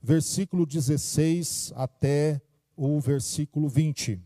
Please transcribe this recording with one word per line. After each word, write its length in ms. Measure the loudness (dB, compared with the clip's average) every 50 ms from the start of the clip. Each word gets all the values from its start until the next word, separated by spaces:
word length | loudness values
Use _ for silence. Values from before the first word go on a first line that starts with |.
versículo 640 | 4 4 4 4 4 0 -2 -2 -4 -2 0 0 0 0
dezesseis 1040 | 0 -2 0 2 2 0 0 -2 0 2 2 2 2 0 -2 -4 -6 -6 -8 -8 -6
até 640 | -6 -6 -6 _ _ 0 2 2 2 2 2 0 -2 -6 _ _ _ _ _ _
o 240 | -4 -2 0 0 0
versículo 680 | 0 0 0 0 -2 -4 -4 -4 -4 -4 _ -2 -2 2
vinte. 540 | 2 2 2 2 0 -4 -4 -4 -6 -6 -8